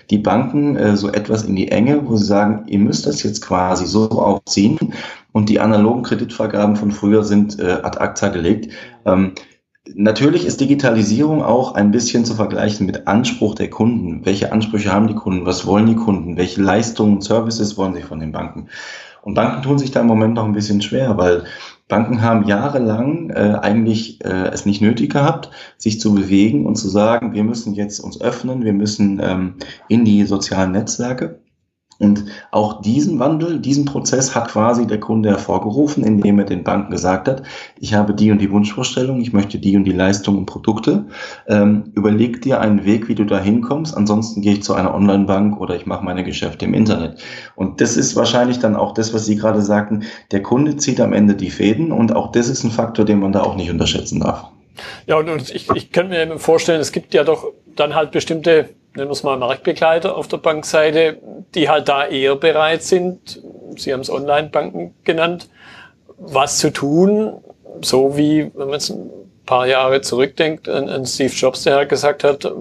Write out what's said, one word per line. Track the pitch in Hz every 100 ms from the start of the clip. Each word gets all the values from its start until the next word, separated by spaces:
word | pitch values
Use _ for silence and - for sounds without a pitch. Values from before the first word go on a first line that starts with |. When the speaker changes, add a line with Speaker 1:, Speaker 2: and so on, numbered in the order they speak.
| _
Speaker 1:
die | 104
Banken, | 101 104 135 147 147 135
äh, | 107 101
so | 104
etwas | 107 107 110
in | 104
die | 95 -
Enge, | - 120 147 127
wo | 110
sie |
sagen, | 98 101 104 107 -
„Ihr | 98
müsst | 107 - -
das | -
jetzt | 107 104
quasi | - 92 92 92 87
so | 104 110
aufziehen.“ | - 101 95 - - 104 156 - - - - _
Und | - 104
die | 107
analogen | 110 107 104 123
Kreditvergaben | - 107 113 - 110 101 104
von | 104 104
früher | 101 101 107
sind, | 104 104 104 -
äh, | 90 90
ad | - -
acta | - - 98
gelegt. | 90 82 78 - - - -
Ähm, | 101 92 95 95 - _ _ _ -
natürlich | 95 107 110 139 170 -
ist | -
Digitalisierung | 139 139 131 113 104 110 151 156
auch | - 120 127 -
ein | 101
bisschen | 113 117 123
zu | 113
vergleichen | 107 95 95 104 - 92
mit | - -
Anspruch | 104 131 - 117
der | 113 92
Kunden. | - 113 117 90 80 -
Welche | 101 -
Ansprüche | 110 110 107 101
haben | 98 110
die |
Kunden? | 104 - 92 87
Was | 87
wollen | 90 101 110
die |
Kunden? | 113 113 95 80 85
Welche | 90 -
Leistungen | 98 101 113 - 104
und | 101
Services | - 107 113 110 104 101
wollen | 95
sie | 87
von | 82 80
den | 78
Banken? | 80 80 85 - - - - - -
Und | 104
Banken | 104 117 -
tun | 139 143
sich | 131
da | 131
im | 117
Moment | 110 110
noch | 117
ein | 107
bisschen | 104 104 104
schwer, | - 127 131 101
weil | 90 87 - - - - _
Banken | 101 113 123
haben | 113 113 104
jahrelang, | 101 139 139 117 110 135 165 165
äh, | 95 104 104
eigentlich, | 98 113 110 110 - -
äh, | 98 92 92
es | - 101
nicht | 101
nötig | 107 123 -
gehabt, | 143 143 165 - - - _
sich | 113 101
zu | 110
bewegen | 101 95 98 104 143 151
und | -
zu | 98
sagen, | 98 107 117 117
„Wir | 101
müssen | 107 120 107
jetzt | 101 101 -
uns | - -
öffnen, | 123 - 127 127
wir | 110
müssen, | 101 104 - 101 98
ähm, | 95 92 92 - - - -
in | 113
die | 113 101
sozialen | 98 98 - 95 95
Netzwerke.“ | 92 - - 123 131 165 - _ _ _ _ _ _
Und | 104 104 - - -
auch | - 107 -
diesen | 101 131 151 156
Wandel, | 131 156 170 151
diesen | 107 139 139
Prozess | 139 - 127 131
hat | 120 117
quasi | 107 113 120 113
der | 107
Kunde | - 110 107
hervorgerufen, | 98 - 92 107 123 147 -
indem | 107 104 101 101
er |
den | 98 92
Banken | - 95 104
gesagt | 90 87 95 -
hat, | 135 - - - -
„Ich | -
habe | 104 104
die | 104 107
und | 104
die | 98
Wunschvorstellung, | 101 104 - 123 - 127 127
ich | 113
möchte | 104 101 -
die | 98 98
und |
die | 95
Leistungen | 90 95 104 104 98
und | 92
Produkte. | - - 107 - 208 208 - - - -
Ähm, | 104 101 107 -
überleg | - 104 107 117 117
dir | 135 120
einen | 107 101
Weg, | 92 107 -
wie |
du | 107
da | 101 98
hinkommst, | 98 117 117 143 160 -
ansonsten | 104 107 113 -
gehe | 101
ich | 101
zu | -
einer | 98 92
Online-Bank | 73 101 98 98 95 104 104
oder | 92
ich | 87 -
mache | 92
meine | 92 90
Geschäfte | 90 - 90 - 90
im |
Internet.“ | 92 110 85 80 - - - -
Und | - 95 -
das | 120 -
ist | -
wahrscheinlich | 110 117 123 123 123
dann | 113 104
auch | 104
das, | - 110
was | 113
Sie | 107 104
gerade | 110 104
sagten, | 101 104 104 107 104 - -
der | 98
Kunde | 98 123 151 147
zieht | - 123
am | 107
Ende | 98 104
die | 98 95
Fäden, | - 98 113 165
und | 127 113
auch | - -
das | 120 120
ist | 135
ein | 117
Faktor, | 110 117 - 107
den | 104
man | 98
da | 95
auch | - 95
nicht | 85
unterschätzen | 82 - - - 69
darf. | - - - - _ - - - -
Speaker 2:
Ja, | 156
und, | 160
und | 156 127
ich, | - -
ich | - -
kann | 185 185
mir | 175
eben | 160 156
vorstellen, | - 160 160 160
es | 135
gibt | - -
ja | 165
doch | 147 151 113 - _
dann | - 147
halt | 151 151
bestimmte, | 160 - 165 160 160 143 - _
nennen | - 139
wir's | 139
mal, | 147 131
Marktbegleiter | 123 131 - 156 165 165 185
auf | - -
der | 160
Bankseite, | 170 156 - 160 156 156 160 - 110 - 196
die | 185 143
halt | 151 139
da | 139 147
eher | 139 135 139
bereit | 165 151 156 160
sind, | - 185 180 180 - - - - - -
Sie | -
haben's | 131 131
Online-Banken | 147 143 147 156 156 185 - - -
genannt, | - 165 165 175 - _ - - - _ _ -
was | 190 135 143 -
zu | 151
tun, | - 139 156 196 208 214 - - - - -
so | - 127 135 143
wie, | 151 151 147
wenn | - 139
man |
jetzt | 147 -
ein | - - 95 - _ -
paar | 127 127
Jahre | 131 131 135
zurückdenkt, | 135 120 135 - 156 156 -
an, | - 139
an | 143 127
Steve | - 131
Jobs, | - 131 -
der | - 139
halt | 143
gesagt | 135 143 143
hat, | 143 139 - -